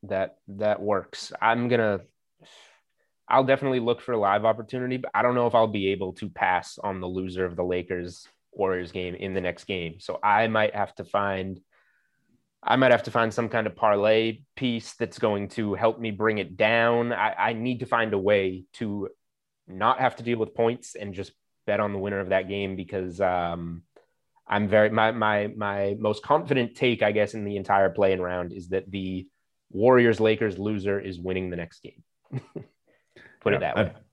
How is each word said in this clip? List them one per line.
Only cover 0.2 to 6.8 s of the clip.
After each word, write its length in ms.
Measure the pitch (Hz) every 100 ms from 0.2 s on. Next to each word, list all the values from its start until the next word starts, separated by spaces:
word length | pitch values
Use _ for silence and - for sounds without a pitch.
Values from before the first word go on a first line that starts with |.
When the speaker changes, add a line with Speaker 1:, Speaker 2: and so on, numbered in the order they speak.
| 95 _ -
Speaker 1:
that 340 | 98 104 104
works. 500 | 101 98 85 - - -
I'm 260 | 110 117 120
gonna, 340 | 120 110 98 - _ _ _ - - - _ _ _ _ _ -
I'll 160 | 127
definitely 360 | 131 135 143 127
look 220 | 117 120
for 120 | -
a 40 | 117
live 280 | 101 104 110
opportunity, 520 | 110 110 131 127 127
but 140 | 123
I 80 | 101
don't 140 | 120 123
know 120 | 120
if 80 | 117
I'll 120 | 113
be 240 | 104 95
able 220 | 98 95
to 160 | 92 104
pass 480 | - 98 90 - -